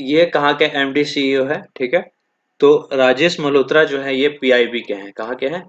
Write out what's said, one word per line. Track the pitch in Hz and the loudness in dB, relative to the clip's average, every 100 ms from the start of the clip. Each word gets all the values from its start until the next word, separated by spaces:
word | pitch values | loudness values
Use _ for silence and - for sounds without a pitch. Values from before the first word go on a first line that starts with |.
ये | 135 151 170 | -2 2 2
कहाँ | 151 143 147 | 2 0 0
के | 151 | 0
एमडी | 143 139 139 147 | -2 -2 -2 -2
सीईओ | - 135 135 135 | -2 -2 0 -2
है, | 160 - - | -4 -8 -8
ठीक | 127 | -2
है, | 170 185 _ _ _ _ - | -2 -4 _ _ _ _ 2
तो | 143 147 - | 4 4 0
राजेश | 131 127 127 165 175 | 0 2 2 0 0
मल्होत्रा | 147 139 131 156 | 0 2 2 2
जो | 156 139 | 2 0
है | 135 131 | -4 -2
ये | 143 147 | -2 0
पीआईबी | 127 123 117 117 | 2 2 2 -4
के | 107 | -8
हैं। | 101 101 | -10 -12
कहाँ | 98 110 123 | -12 -10 -6
के | 131 | -6
हैं? | 175 | -6